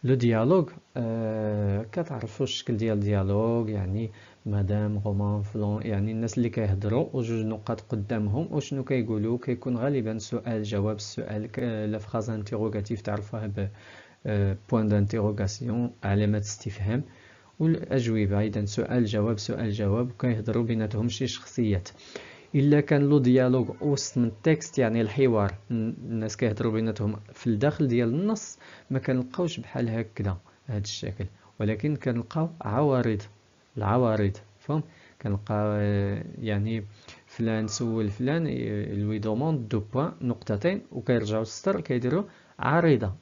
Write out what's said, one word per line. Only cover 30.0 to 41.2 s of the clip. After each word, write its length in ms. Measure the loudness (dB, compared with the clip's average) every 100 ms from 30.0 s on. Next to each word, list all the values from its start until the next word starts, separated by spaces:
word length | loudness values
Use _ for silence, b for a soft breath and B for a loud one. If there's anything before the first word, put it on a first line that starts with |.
| -4 -4 -4 -4 -8 b -6
هذا 120 | -6
الشكل، 460 | -4 -6 -8 -6 -10 b b _
ولكن 360 | -2 0 -2 -2
كنلقاو 520 | -2 -2 -2 -2 -2 -4
عوارض، 600 | -2 2 4 4 2 0 -4 -20 _ _ _ -4
العوارض. 600 | 2 4 4 4 0 -2 -12 _
فهم؟ 240 | -4 -2 -2 B B B
كنلقى، 320 | -4 -2 0
آه، 720 | 0 2 2 2 2 2 -2 -6 -6
يعني 420 | -2 0 0 -2 -6 B B B _
فلان 400 | -4 0 0 -2
سول 420 | -2 -2 0 0
فلان، 380 | 0 -2 0 0
آه، 480 | -2 -2 -4 -4
لوي 240 | -2 -2 -2
دوموند 500 | -2 0 0 -2 -2
دو 140 | -4 -2
بوان، 200 | -2 -2 -2
نقطتين، 580 | -4 -4 -2 -2 0 -2 -6
وكيرجعوا 480 | -10 0 0